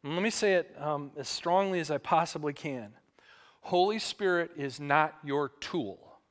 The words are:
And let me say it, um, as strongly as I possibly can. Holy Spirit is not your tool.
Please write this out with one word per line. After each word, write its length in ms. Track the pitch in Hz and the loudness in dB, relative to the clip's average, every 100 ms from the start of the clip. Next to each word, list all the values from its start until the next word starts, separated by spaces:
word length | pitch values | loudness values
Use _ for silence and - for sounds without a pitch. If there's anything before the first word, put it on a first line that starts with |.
And 120 | 139 | -4
let 80 | 170 | -2
me 80 | 214 | 0
say 240 | - 208 | 2 4
it, 200 | 180 160 - | 4 2 -6
um, 320 | 147 147 143 147 | -4 -4 -6 -8
as 120 | 131 | -6
strongly 500 | - 170 180 196 180 | -4 2 2 2 -2
as 120 | 151 | -2
I 80 | 143 | -4
possibly 540 | - 165 165 156 151 | 2 2 2 -2 -6
can. 420 | 143 151 127 104 - _ _ _ - - _ | -4 -8 -8 -10 -18 _ _ _ -20 -20 _
Holy 400 | - 180 190 220 | 0 4 4 2
Spirit 500 | - - 196 175 165 151 | -4 -2 0 2 0 -6
is 240 | 139 127 | -8 -6
not 340 | 143 147 156 - | 2 4 4 -2
your 280 | 147 143 143 _ | -4 -2 -2 _
tool. 580 | - 175 107 92 - - _ | -6 -4 -4 -10 -18 -20 _